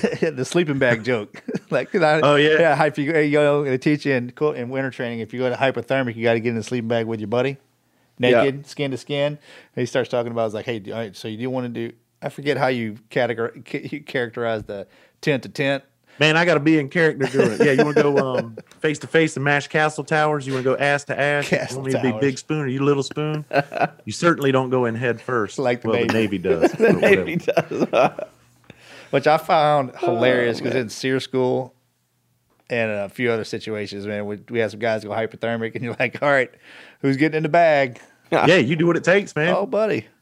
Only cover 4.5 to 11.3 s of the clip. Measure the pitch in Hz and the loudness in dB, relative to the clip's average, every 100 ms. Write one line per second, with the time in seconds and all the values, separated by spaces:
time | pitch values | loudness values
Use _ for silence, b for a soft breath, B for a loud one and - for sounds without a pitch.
4.5 | 135 120 135 135 120 120 117 110 123 127 | -2 -6 -6 -6 -6 -8 -6 -8 -4 -4
5.5 | 117 135 127 113 135 123 113 117 117 113 | 0 0 0 -2 -2 -2 0 2 2 0
6.5 | 113 104 127 113 117 113 113 104 120 127 | -2 -4 -4 -2 -2 -2 -6 -2 -2 -2
7.5 | 139 _ _ _ _ _ - 123 120 131 | -4 _ _ _ _ _ 0 4 6 4
8.5 | 135 143 - 143 127 - 143 143 151 B | 0 -8 -8 -6 -6 -6 -2 -2 -4 B
9.5 | B B - 123 139 117 123 120 117 113 | B B -6 -2 0 0 -2 -2 -2 -2
10.5 | 107 104 117 101 107 113 92 113 | -4 -6 -8 -8 -8 -10 -10 -12